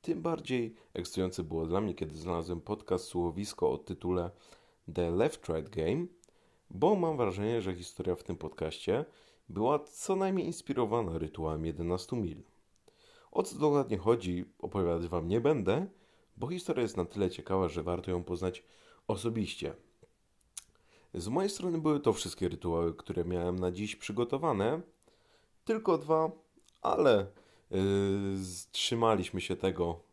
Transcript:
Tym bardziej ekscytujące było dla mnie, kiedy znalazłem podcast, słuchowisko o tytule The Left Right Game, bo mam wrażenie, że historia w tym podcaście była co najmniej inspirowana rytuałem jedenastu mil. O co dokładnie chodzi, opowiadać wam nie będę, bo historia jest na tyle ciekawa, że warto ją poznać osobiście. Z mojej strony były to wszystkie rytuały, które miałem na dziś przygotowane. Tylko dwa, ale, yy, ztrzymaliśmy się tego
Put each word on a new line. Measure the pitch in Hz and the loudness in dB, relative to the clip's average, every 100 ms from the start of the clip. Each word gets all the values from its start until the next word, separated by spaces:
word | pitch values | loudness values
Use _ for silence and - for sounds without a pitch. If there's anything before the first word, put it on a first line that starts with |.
Tym | - 165 | -2 -2
bardziej | 165 160 - 170 113 - - | 0 -2 0 0 0 -6 -10
ekscytujące | - 87 - 92 90 | -8 -4 -2 -2 -2
było | 80 82 80 | -4 -2 2
dla | 90 | 2
mnie, | 104 | 2
kiedy | - 78 78 | -2 -6 -6
znalazłem | 85 85 85 87 | -4 -4 -2 -6
podcast, | - 104 - 92 - | -4 -8 0 -2 0
słuchowisko | 90 87 80 101 - 76 | -2 -2 -2 -8 0 0
o | 71 | 0
tytule | - 87 87 90 87 - - - _ _ - | -6 -6 -2 0 -2 -8 -20 -20 _ _ -8
The | 82 85 | -2 0
Left | 87 117 - - | 2 2 0 -4
Right | 80 76 | -4 -4
Game, | - 80 135 175 - _ _ _ _ _ | -2 0 0 -4 -10 _ _ _ _ _
bo | 92 165 202 | 0 4 4
mam | 165 147 | 2 2
wrażenie, | 110 92 107 117 | 0 2 0 0
że | 95 90 | -2 -6
historia | 87 - 92 87 | -10 -6 -2 -2
w | |
tym | - 85 | -4 -6
podcaście | 78 - 78 - - 117 156 - - _ - | -8 -6 -6 -4 0 0 0 -12 -20 _ -10
była | 92 113 147 | -2 2 2
co | 147 - - 190 | -2 -10 -2 0
najmniej | 190 190 170 | 2 0 -2
inspirowana | 165 - 139 110 117 98 82 | -6 -4 0 2 2 0 -2
rytuałem | 78 - 78 78 80 | -4 -4 -2 -2 -2
jedenastu | 78 85 90 - 123 | -2 -2 -2 -2 -4
mil. | 90 73 - _ _ _ _ _ - - - | -2 -6 -16 _ _ _ _ _ -20 -20 -4
O | - | -2
co | - 147 | -2 2
dokładnie | 151 143 131 101 | 4 4 2 0
chodzi, | 95 120 95 87 92 _ | 4 2 2 -2 -4 _
opowiadać | 87 101 85 85 85 | -4 0 2 2 0
wam | 87 82 | -2 2
nie | 110 | 2
będę, | 127 151 92 123 190 - _ _ _ - | 4 2 2 2 0 -10 _ _ _ -10
bo | 139 | -6
historia | 180 - 139 | -6 -2 0
jest | 113 - | 0 0
na | 85 | -4
tyle | 101 92 | 2 0
ciekawa, | - - 95 87 | 0 0 2 2
że | 82 | 0
warto | 80 87 90 | -2 -2 0
ją | 87 | -4
poznać | 90 87 92 - _ - - - - | -2 -2 -2 -4 _ -20 -20 -14 -4
osobiście. | 101 117 113 95 - 71 - _ _ - _ _ _ _ - - _ _ - _ | -2 0 -2 -4 -4 -8 -8 _ _ -20 _ _ _ _ -20 -20 _ _ -20 _
Z | - 92 | -8 -2
mojej | 143 196 | 0 0
strony | - 185 165 | -2 -2 0
były | 156 147 | 2 4
to | 196 | 4
wszystkie | 101 90 - 92 | 2 -2 -2 -2
rytuały, | - 87 82 85 | -2 0 2 0
które | - - 90 85 | -2 -6 -4 -2
miałem | 90 87 92 | 0 0 0
na | 92 | -2
dziś | 90 107 - | -2 -6 -6
przygotowane. | - 104 120 135 160 107 107 160 175 _ _ _ _ _ _ _ - | -6 -2 -2 0 0 2 2 0 -6 _ _ _ _ _ _ _ -2
Tylko | 220 220 165 | 0 2 2
dwa, | 147 160 160 - _ _ _ _ | 4 2 2 -2 _ _ _ _
ale, | - - 151 107 98 - _ _ _ | 0 6 8 6 4 -10 _ _ _
yy, | 95 98 98 98 98 98 95 | 2 4 4 4 2 0 -2
ztrzymaliśmy | 92 85 - - - 117 113 104 87 95 | -6 -10 -8 -4 -2 2 4 4 2 -4
się | - 92 | -4 0
tego | 98 87 85 82 - | 0 0 -2 -2 -12